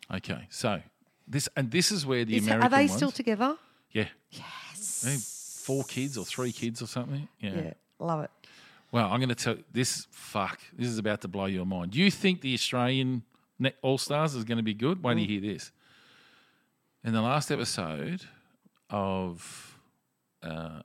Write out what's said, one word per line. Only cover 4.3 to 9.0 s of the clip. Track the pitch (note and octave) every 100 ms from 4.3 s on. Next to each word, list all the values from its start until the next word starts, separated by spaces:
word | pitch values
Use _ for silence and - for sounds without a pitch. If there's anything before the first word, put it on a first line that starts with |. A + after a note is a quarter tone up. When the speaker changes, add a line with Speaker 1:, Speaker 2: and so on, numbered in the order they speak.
Speaker 2:
Yes. | - - - - - - -
Speaker 1:
They | A#2+
have | A#2+
four | - - - - - C3+
kids | B2+ B2+ C#3 A#2
or | F2+
three | - B2
kids | - A#2 A#2
or | A#2
something. | B2+ C#3+ C#3 - _
Yeah. | G#2
Speaker 2:
Yeah, | D#3+ D#3+ - _ -
love | E3 D#3
it. | D3 _ - - - - _
Speaker 1:
Well, | A#2+